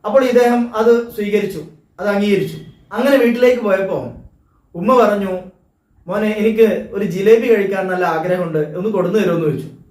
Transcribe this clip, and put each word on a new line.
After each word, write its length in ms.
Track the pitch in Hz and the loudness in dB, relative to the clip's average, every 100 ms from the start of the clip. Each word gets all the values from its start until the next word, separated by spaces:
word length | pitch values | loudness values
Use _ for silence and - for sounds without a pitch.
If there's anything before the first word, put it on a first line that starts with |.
| 214 | 2
അപ്പോൾ 200 | 262 247 | 2 4
ഇദ്ദേഹം 520 | 240 240 240 233 214 | 4 4 2 -2 0
അത് 340 | 226 233 233 | 2 2 0
സ്വീകരിച്ചു, 540 | - 202 202 190 160 - _ _ - | -8 -2 -2 -2 -8 -14 _ _ -8
അത് 100 | 202 | -4
അംഗീകരിച്ചു. 480 | 202 208 190 156 160 - _ _ | -2 0 0 -2 -10 -18 _ _
അങ്ങനെ 240 | 214 269 269 | -2 2 4
വീട്ടിലേക്ക് 440 | 240 240 247 240 | 2 4 2 2
പോയപ്പോ 520 | 214 190 190 151 117 - - _ _ _ _ 170 | 0 -2 -2 -6 -8 -14 -20 _ _ _ _ -6
ഉമ്മ 280 | 202 254 | 2 4
പറഞ്ഞു, 360 | 208 208 190 185 185 _ _ _ _ _ 170 | 4 0 -4 -8 -10 _ _ _ _ _ -8
"മോനെ, 240 | 202 214 | -4 -2
എനിക്ക് 580 | 214 220 220 220 175 - | 0 -2 4 2 2 -6
ഒരു 140 | 196 196 | -6 -4
ജിലേബി 500 | 180 202 233 247 214 | 0 4 4 4 2
കഴിക്കാൻ 320 | 190 190 185 | 2 -2 -4
നല്ല 180 | 180 175 | -2 -2
ആഗ്രഹമുണ്ട്, 540 | 160 180 180 175 156 | -2 -2 -2 -2 -4
ഒന്ന് 300 | 151 180 208 | -4 -6 -4
കൊടുന്നു 300 | 196 170 214 | -2 0 0
തരുമോ?" 160 | 180 165 | 0 0
എന്ന് 140 | 156 | -2
ചോദിച്ചു. 200 | 120 - - _ | -4 -10 -18 _